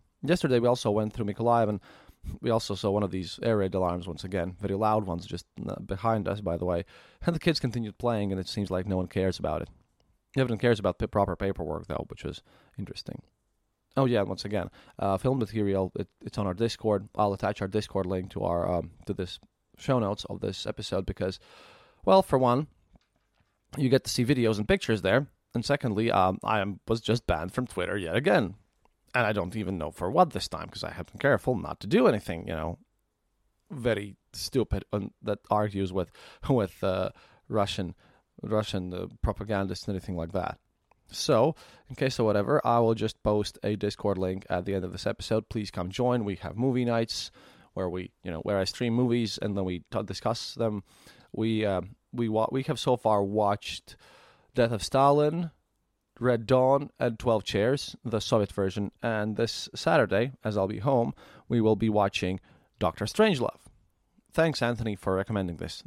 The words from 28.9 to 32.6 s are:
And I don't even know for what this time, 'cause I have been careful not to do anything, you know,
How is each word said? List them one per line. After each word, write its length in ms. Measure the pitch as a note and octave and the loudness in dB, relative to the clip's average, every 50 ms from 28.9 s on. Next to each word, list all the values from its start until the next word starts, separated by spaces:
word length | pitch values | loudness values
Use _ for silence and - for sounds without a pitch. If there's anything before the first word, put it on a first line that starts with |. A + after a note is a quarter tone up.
| _ _ _ _ - | _ _ _ _ -2
And 120 | B2 A#2 | 0 2
I 60 | G#2 G#2+ | 2 2
don't 240 | G2+ F2 F2+ F#2+ | 0 0 -2 -2
even 220 | G#2+ G2 F2+ G2 E2+ | -4 -4 -2 -2 -4
know 120 | D2+ D#2+ | -4 -6
for 200 | - - F2 F#2+ | -6 -4 -4 0
what 200 | C3 F3 F#3 D#3+ | 4 4 4 4
this 180 | - - - - | 2 -6 -6 -6
time, 200 | - D#2 D#2+ - | -8 -8 -10 -10
'cause 160 | - - F2+ | -10 -10 -10
I 80 | E2 E2 | -10 -8
have 140 | F2 E2+ | -10 -12
been 120 | - - - | -12 -6 0
careful 380 | - C#3 B2+ - - C3 B2+ | 2 4 4 4 2 0 -2
not 240 | F#2 - - - - | -2 -2 -8 -10 -8
to 60 | - | -4
do 200 | - D#3 A#3 C4 | 2 4 4 6
anything, 400 | G3+ A#2+ G2+ - - F2 E2 G2 | 6 4 2 -2 -6 -8 -6 -6
you 80 | F2+ E2+ | -6 -6
know, 240 | D#2 | -4